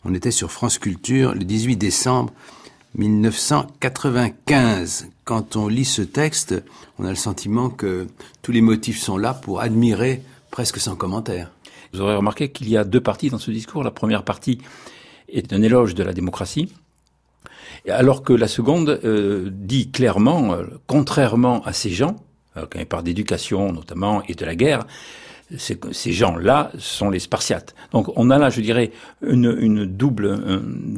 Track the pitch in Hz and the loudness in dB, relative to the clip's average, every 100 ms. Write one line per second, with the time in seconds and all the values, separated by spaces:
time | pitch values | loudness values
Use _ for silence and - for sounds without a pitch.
0 | 92 92 120 117 85 - 120 - 110 90 | -4 -2 0 -2 -4 -4 -2 -2 -4 -6
1 | - 131 131 - 92 107 117 113 104 90 | 0 2 2 0 -2 -2 0 0 0 0
2 | 127 127 120 - - - - _ _ - | 0 0 0 -8 -20 -20 -20 _ _ -4
3 | 107 107 110 - - 147 135 - 135 131 | 0 4 2 0 0 0 -2 -4 -6 -2
4 | 147 123 120 - - 147 123 101 87 - | -2 0 0 -4 2 4 4 2 -2 -6
5 | - _ - 113 110 110 104 113 131 - | -10 _ -4 -4 -2 -2 0 0 0 0
6 | 95 - 151 151 - 92 - - - - | -2 0 0 0 -2 -4 -6 -20 -20 -8
7 | 95 95 - 98 104 110 123 123 101 92 | -6 -4 -4 -6 -2 0 0 -2 -4 -4
8 | 90 - - _ - 120 113 107 110 107 | -6 -14 -20 _ -2 4 4 4 0 -6
9 | - 95 113 131 - 95 117 110 120 98 | -4 0 -2 -2 -6 -4 0 2 4 4
10 | 123 131 - - _ - 123 - - 92 | 0 -2 -8 -20 _ -6 -6 -4 -6 -6
11 | 95 101 110 90 85 _ - - - 92 | -4 -4 -6 -8 -8 _ -20 -20 -14 -4
12 | 98 104 101 104 143 - 110 110 101 123 | 0 2 0 0 -6 -6 0 0 4 2
13 | 120 101 147 117 - 110 110 - 123 - | 2 -2 -2 -4 -6 -6 -6 -6 -6 -4
14 | 107 107 - - - 117 - - - - | -2 -2 -2 -6 -2 -4 -6 -20 -20 -20
15 | - - - - - 98 110 123 113 90 | -20 -20 -8 -6 -2 2 4 6 4 2
16 | 92 90 90 - 92 - 175 - _ _ | -4 -2 -4 -6 -6 -4 -4 -8 _ _
17 | _ _ _ _ - - - - - 98 | _ _ _ _ -20 -20 -20 -16 -4 4
18 | 127 135 135 123 110 - 117 165 156 147 | 4 4 4 4 4 0 2 2 2 0
19 | 117 107 101 101 92 95 95 131 127 135 | 2 2 2 0 -4 -8 -2 -2 -2 0
20 | 127 101 110 170 117 87 87 - - 135 | 2 4 4 4 2 -2 -6 -12 0 0
21 | 139 - 127 113 127 123 - 92 107 90 | 2 2 2 4 2 2 -2 -6 -4 -2
22 | 147 220 - _ _ - 80 - - 85 | -2 -2 -12 _ _ -14 -12 -10 -6 -6
23 | 85 87 107 87 - 101 98 85 80 85 | -4 -4 -2 -4 -2 -2 -2 -4 -8 -4
24 | 98 104 - 87 82 82 135 135 104 - | 0 0 -2 -8 -6 0 2 2 -2 -14
25 | - - - - _ - - 95 - - | -20 -20 -20 -20 _ -14 -8 -8 -8 -8
26 | - 90 107 85 90 139 147 - - - | -4 2 2 2 4 4 2 -6 -10 -4
27 | 101 92 - - - 90 - - - - | -2 -2 -2 -4 -2 -4 -6 -20 -2 -2
28 | 107 - 120 139 143 113 107 117 113 - | -2 2 4 6 4 2 0 0 0 -4
29 | - - - 131 120 117 113 107 101 95 | -20 -10 0 4 4 4 2 2 0 0
30 | 139 113 101 98 - 95 117 123 - | 0 0 -2 -2 -2 -2 -2 -8 -8